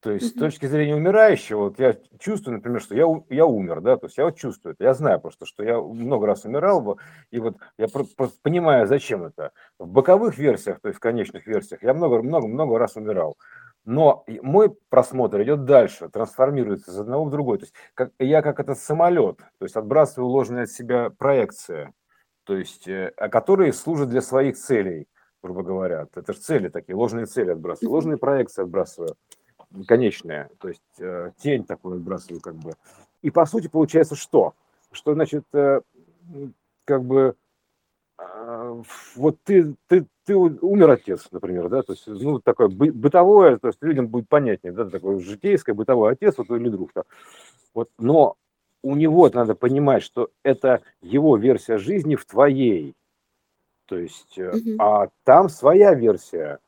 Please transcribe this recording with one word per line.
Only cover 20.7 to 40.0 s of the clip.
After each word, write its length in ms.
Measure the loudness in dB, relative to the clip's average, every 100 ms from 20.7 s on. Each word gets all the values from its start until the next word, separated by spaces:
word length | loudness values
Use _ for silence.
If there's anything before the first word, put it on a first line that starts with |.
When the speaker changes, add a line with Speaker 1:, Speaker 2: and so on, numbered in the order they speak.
| -10 -4 -2 -2
Speaker 1:
проекции, 840 | -4 0 0 0 -6 -14 -14 -14 _ _ _ _ _ -8
то 100 | -8
есть, 300 | -8 -16 -12
э, 260 | -10 -10 -8
а 120 | -2
которые 440 | -2 2 2 2
служат 360 | 0 -6 -4 -2
для 120 | -4
своих 360 | -2 0 0 -4
целей, 500 | -2 -2 -2 -8 -14 _ _ _
грубо 200 | -14 -12
говоря. 440 | -8 -6 -6 -6 -10 -16
Это 180 | -12
ж 40 | -14
цели 320 | -4 -4 -4
такие, 260 | -10 -10 -4
ложные 320 | -4 -4 -8
цели 240 | -6 -4
отбрасываю, 420 | -4 -8 -8 -4 -4
Speaker 2:
Мгм. 0 |
Speaker 1:
ложные 220 | -4 -4
проекции 460 | -2 -2 -4 -6
отбрасываю, 520 | -8 -6 -6 -8 -12 -12 _ _ _ _ _ -20
м, 100 | 0
конечные, 640 | 2 2 -4 -12 -14 -14 _
то 100 | -16
есть, 140 | -16 _ _
э, 320 | -14 -12 -12 _
тень 260 | -4 -4 -4
такую 320 | -14 -12 -12
отбрасываю 440 | -10 -12 -12 -18
как 140 | -16 -16
бы. 180 | -16 -18 _ _ _ _
И 80 | -4
по 140 | 0 0
сути 200 | -2 -4
получается 460 | -2 0 2 0 -2
что? 380 | -2 0 0 _ _ _ _
Что, 220 | -10 -6 -2
значит, 280 | -2 -4 -6
э, 280 | -2 0 0 -4 _ _ _ -20
м, 200 | -18 -18 -18 _ _ -4
как 180 | -4 2
бы, 300 | 2 2 0 _ _ _ _ _ _ _ _
а, 600 | -20 -18 -14 -14 -12 -14
ф-, 340 | -18 -20 -20 0
вот 200 | 0 0 4
ты, 300 | 4 4 -2 _
ты, 200 | 2